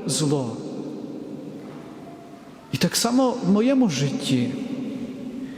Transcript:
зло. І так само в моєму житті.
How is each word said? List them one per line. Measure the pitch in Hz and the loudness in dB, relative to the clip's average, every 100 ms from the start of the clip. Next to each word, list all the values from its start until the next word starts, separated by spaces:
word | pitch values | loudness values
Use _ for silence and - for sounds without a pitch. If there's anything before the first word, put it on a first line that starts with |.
| 185 | 0
зло. | 131 147 143 120 - - - - - - - - - - - - - - - - - - - - - - | 0 2 2 0 -4 -8 -8 -8 -8 -10 -10 -10 -12 -12 -12 -12 -14 -14 -14 -14 -14 -16 -16 -18 -18 -6
І | - | 0
так | 175 - | 2 4
само | 233 247 262 | 4 6 4
в | - 180 | 4 4
моєму | 202 247 269 233 | 6 6 6 6
житті. | 131 139 - - 127 120 - - - - - - - - - - | 4 0 0 2 2 2 -2 -4 -6 -6 -6 -8 -8 -10 -8 -10